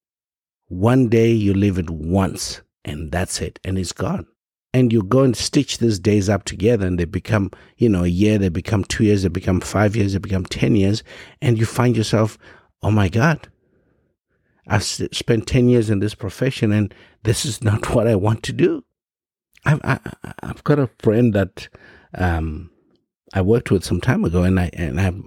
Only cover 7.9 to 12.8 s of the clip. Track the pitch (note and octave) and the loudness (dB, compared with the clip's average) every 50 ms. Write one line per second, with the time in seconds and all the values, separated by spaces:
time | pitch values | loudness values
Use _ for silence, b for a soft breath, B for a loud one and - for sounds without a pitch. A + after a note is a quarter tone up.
7.9 | G2 F2 F2 F2 F2 F2+ G#2 G#2+ G#2+ G2+ G2 F2+ D#2+ F#2 - - A2+ G2 F2+ - | 2 2 2 0 2 2 2 2 2 2 0 0 -2 -4 -4 -2 -2 -2 -2 -2
8.9 | - - A2+ G#2 G#2 G2 F#2+ F2+ E2+ F#2+ - G2+ F#2+ F2 - - - G2 G#2+ G#2 | -2 0 2 2 2 2 0 -2 -4 -2 -2 0 -2 0 -2 -2 0 0 0 2
9.9 | G#2 A2 G2+ G2 G2 F2+ G2 G2+ F#2+ F#2 F2 - - - C#3 C3 B2 G2+ F#2+ G2 | 2 0 -2 -2 -2 -4 -4 -4 -4 -4 -4 -6 -4 -4 0 2 2 2 2 2
10.9 | G#2 - B B B B B B B B D3+ B2 A#2 A2 A2+ - - - A#2+ B2 | 0 -2 B B B B B B B B 0 0 2 2 0 -2 0 0 0 2
11.9 | A2+ A2+ G#2+ - - G#2+ A2 G#2+ - B B B B B B B B - | 2 0 0 0 2 0 0 0 -2 B B B B B B B B -6